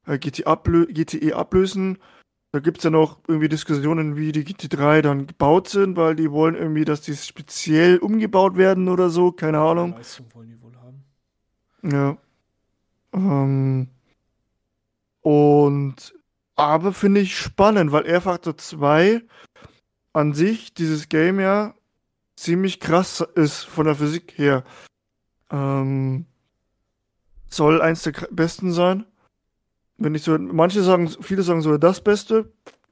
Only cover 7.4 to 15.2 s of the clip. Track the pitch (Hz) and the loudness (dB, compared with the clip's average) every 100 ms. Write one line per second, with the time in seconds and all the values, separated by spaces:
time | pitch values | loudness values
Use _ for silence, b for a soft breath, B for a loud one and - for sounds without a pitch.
7.4 | - - - 156 180 175 202 220 214 190 | -14 -10 0 4 6 4 2 -2 0 2
8.4 | 190 185 190 185 185 180 180 170 180 175 | 2 4 2 2 0 0 0 2 0 0
9.4 | 156 151 160 170 175 175 120 - 117 117 | -2 0 0 0 -4 -8 -18 -20 -20 -20
10.4 | 113 117 120 120 123 139 _ _ _ _ | -20 -20 -20 _ -20 -20 _ _ _ _
11.4 | _ _ _ _ 175 143 139 - _ _ | _ _ _ _ -2 0 0 -4 _ _
12.4 | _ _ _ _ _ _ _ 190 190 139 | _ _ _ _ _ _ _ -2 0 0
13.4 | 135 135 135 131 131 _ _ _ _ _ | 0 0 0 -2 -6 _ _ _ _ _
14.4 | _ _ _ _ _ _ _ _ | _ _ _ _ _ _ _ _